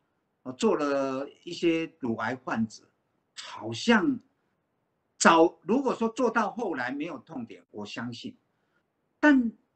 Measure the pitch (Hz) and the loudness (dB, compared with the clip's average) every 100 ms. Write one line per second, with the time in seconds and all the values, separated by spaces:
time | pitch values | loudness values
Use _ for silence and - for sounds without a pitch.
0 | _ _ _ _ 131 - 220 160 143 139 | _ _ _ _ -16 -2 0 2 0 0
1 | 135 131 143 - - 165 170 165 160 _ | -2 -4 -8 -12 -14 -4 0 0 -4 _
2 | 123 113 113 127 - 127 110 - _ _ | -6 -4 -4 -6 -6 -4 -4 -6 _ _
3 | _ _ _ - - - 113 117 - 226 | _ _ _ -20 -16 -12 -10 -4 2 4
4 | 160 123 - _ _ _ _ _ _ _ | 4 -2 -6 _ _ _ _ _ _ _
5 | _ - 208 302 349 - - 240 262 190 | _ 2 6 8 6 2 -4 -2 -2 -2
6 | 226 - 240 233 202 202 214 135 123 143 | -4 -2 0 0 -2 -4 -6 -4 -6 -6
7 | 165 139 110 147 110 90 _ 107 104 - | -8 -10 -14 -14 -12 -16 _ -14 -12 -10
8 | 120 117 - - _ _ _ _ _ _ | -10 -10 -14 -16 _ _ _ _ _ _
9 | _ _ 302 269 233 - _ | _ _ 6 6 4 -4 _